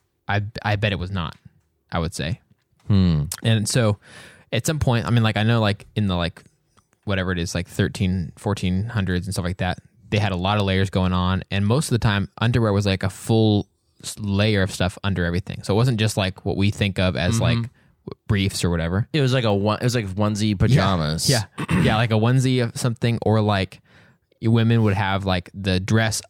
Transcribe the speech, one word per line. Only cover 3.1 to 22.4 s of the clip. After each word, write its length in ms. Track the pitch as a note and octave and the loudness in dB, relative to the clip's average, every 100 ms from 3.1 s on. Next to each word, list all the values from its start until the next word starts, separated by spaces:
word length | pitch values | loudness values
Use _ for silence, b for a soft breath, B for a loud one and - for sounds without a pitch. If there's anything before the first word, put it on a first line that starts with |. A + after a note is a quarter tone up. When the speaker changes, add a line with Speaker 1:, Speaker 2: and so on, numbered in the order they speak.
| D#2 D2 - | 2 0 -2
Speaker 1:
And 260 | A#2 A2 G#2 | 0 0 0
so 300 | C3+ A2 G2+ B B B B B | 2 2 0 B B B B B
at 140 | - - | -4 -2
some 140 | D3+ | 0
point, 260 | C3+ A#2 D#2+ | 0 0 2
I 60 | |
mean, 100 | A#2 | 2
like, 140 | A2 G#2 | 2 2
I 60 | |
know, 180 | G#2+ A#2 | 2 2
like, 240 | G#2+ G2+ - - | 2 0 -4 -2
in 120 | G2+ | 0
the, 80 | F2+ | 0
like, 280 | E2+ - - _ _ _ _ _ G#2 | -2 -6 -18 _ _ _ _ _ -4
whatever 260 | F#2+ F#2 | -2 -2
it 60 | F2 | -2
is, 160 | E2+ | -2
like, 140 | E2+ F2 | -4 -6
thirteen, 640 | - F#2+ - F#2+ F#2 D2+ - | -2 -2 0 -2 -2 -4 -8
fourteen 480 | G#2 G2+ F#2 F#2 A2+ | -4 -2 -2 -2 -2
hundreds 420 | A2 F#2+ F2+ F#2+ | -4 -2 -2 -2
and 60 | F#2 | -6
stuff 80 | F2 | -6
like 120 | F2+ | -4
that, 200 | F2+ - - _ - | -4 -4 -10 _ -4
they 80 | G#2 | -2
had 120 | G#2 | 0
a 40 | F#2 | 0
lot 200 | F#2 G#2+ | 0 0
of 60 | |
layers 260 | G2 F#2+ F#2+ | 2 2 0
going 220 | G2 F#2 | 0 0
on. 300 | F2+ F2+ F#2 - | 2 0 0 -2
And 140 | G2 G2+ | -2 0
most 200 | C3 - | 0 0
of 40 | |
the 80 | A#2+ | 0
time, 300 | A#2 G2+ F#2 - | 0 0 -4 -2
underwear 320 | A2+ B2 A2 | 0 2 2
was, 140 | G2+ G2+ | 2 2
like, 180 | F#2+ | 0
a 60 | F#2+ | -2
full 580 | - - A2+ A2 G#2 - _ _ _ | -6 0 2 4 2 0 _ _ _
s-, 140 | - - | -14 -10
layer 420 | G2+ G2 G#2+ G2+ | -4 0 2 2
of 100 | F#2+ | 0
stuff 260 | - F2+ - | 0 -2 -2
under 220 | G2 F2+ F2 | -4 -2 0
everything. 360 | F2 - - | -2 -6 -10
So 100 | - | -2
it 40 | G2+ | 2
wasn't 220 | B2+ A2 | 2 2
just, 160 | G#2+ - | 0 0
like, 280 | F#2+ - G2 | -2 -4 -6
what 100 | C#2+ | 0
we 160 | G2+ | 0
think 280 | - G#2 F2+ | 0 -2 0
of 180 | F#2 C2 | 0 0
as, 160 | F2 | 0
Speaker 2:
Mm-hmm. 100 | A2+ | 2
Speaker 1:
like, 120 | A#2 A#2 | 2 0
w-, 120 | A#2 b b b - - - | -2 b b b -18 -18 -4
briefs 360 | G2+ F#2+ - | 0 0 0
or 60 | F#2 | -2
whatever. 400 | E2+ E2+ F#2+ A2+ | 0 0 -2 -2
Speaker 2:
It 80 | D#3+ | -2
was 140 | C3 | 0
like 100 | C3 | 0
a 100 | A2+ | 0
one, 260 | G2+ G#2 G#2+ | 0 0 0
it 40 | |
was 120 | B2 A#2+ | -2 -2
like 120 | G2+ | -4
onesie 440 | F#2 G#2+ G#2 A2 | -2 -2 0 0
Speaker 1:
Yeah. 40 | F#2+ | 2
Speaker 2:
pajamas. 760 | G#2+ B2+ F#2+ F#2 D2+ D#2+ - | 4 4 4 0 0 -2 0
Speaker 1:
Yeah. 140 | B2 G#2 - | 0 -2 -8
<clears throat> 260 | - F#3 | -4 0
Yeah, 140 | C3 A2 | 2 2
like 140 | A#2 | 2
a 40 | A2 | 2
onesie 480 | A2+ C3 | 2 2